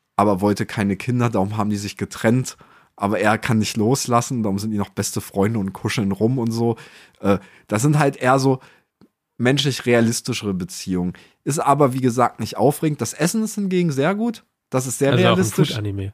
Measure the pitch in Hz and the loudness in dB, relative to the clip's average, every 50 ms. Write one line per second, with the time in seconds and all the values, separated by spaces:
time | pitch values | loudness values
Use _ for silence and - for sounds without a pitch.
0 | _ _ _ - 101 104 101 90 101 104 104 - 113 - - 110 101 98 98 92 | _ _ _ 2 2 2 2 2 2 2 2 0 -2 -6 -2 -2 0 0 0 -2
1 | - 127 123 123 120 120 113 98 95 101 107 110 104 104 104 101 104 98 - - | -2 -2 0 0 0 0 2 0 0 0 -2 -2 -2 -2 -2 -4 -4 -8 -8 -8
2 | 101 - - - - 113 117 127 127 - - - - _ - - _ _ _ - | -10 -10 -8 -2 2 2 2 2 0 -4 -10 -14 -20 _ -20 -20 _ _ _ -4
3 | 101 101 107 92 104 107 110 107 - - 117 110 104 - - 110 104 113 135 - | -2 -2 0 2 2 2 2 2 0 0 2 2 2 0 0 0 2 2 2 0
4 | - 123 120 120 120 - 135 120 107 104 95 98 104 113 107 101 98 - _ - | 0 0 0 0 0 0 -4 -4 -2 -2 -2 -2 -4 -4 -4 -4 -4 -4 _ -6
5 | 104 - - 104 - - - 98 98 107 117 110 95 95 92 - - 107 - - | -6 -4 -6 -8 -10 -6 -2 0 0 0 0 -2 -4 -4 -6 -6 -6 -4 -2 -2
6 | 101 98 98 - 107 117 131 131 117 117 113 117 117 117 113 - - - - - | -2 -2 0 0 0 0 0 0 -2 -4 -2 0 -2 -2 -2 -4 -10 -20 -20 -20
7 | - _ _ _ - 98 101 92 - - - - _ _ 104 107 127 151 147 151 | -20 _ _ _ 0 0 0 0 -2 -10 -20 -20 _ _ -2 0 2 2 2 4
8 | 147 143 139 - 127 123 135 139 131 135 131 127 - - _ _ _ _ _ _ | 2 2 0 0 2 2 2 4 4 2 0 0 -4 -16 _ _ _ _ _ _
9 | - _ _ _ _ _ _ - 120 127 135 143 139 147 123 - - 123 120 117 | -20 _ _ _ _ _ _ -2 0 2 2 2 0 -2 -4 -2 0 2 4 4
10 | 117 113 120 - - - 117 - 107 104 95 90 92 87 - - - 95 92 90 | 4 2 0 -2 -4 -6 -6 -4 -4 -4 -4 -4 -4 -8 -10 -12 -6 -4 -2 -2
11 | 90 90 85 - - _ _ _ _ - 139 160 - 139 139 143 147 127 127 135 | -2 -4 -6 -8 -18 _ _ _ _ -4 -4 0 2 2 4 4 4 2 2 2
12 | 127 127 113 127 120 113 - - 113 107 - - 107 139 143 - - 156 151 - | 0 0 2 2 0 0 0 -4 -8 -8 -2 2 2 2 2 2 -2 -2 -2 -2
13 | 117 - - - 151 175 - 226 220 220 - 214 202 190 185 180 175 165 139 131 | -4 -6 -2 -2 -2 0 0 -2 -4 -4 -4 -4 -4 -2 0 0 0 0 0 0
14 | 135 170 196 208 226 240 233 - _ _ _ _ _ _ - 131 131 131 113 - | 0 0 0 0 -2 -4 -4 -6 _ _ _ _ _ _ -4 -2 -2 -2 -2 0
15 | 139 139 147 - - 117 113 185 110 107 - - 156 - - 117 104 104 98 98 | 2 2 4 4 4 4 4 4 2 0 2 0 0 0 0 -4 -4 -4 -4 -4
16 | 98 104 | -6 -8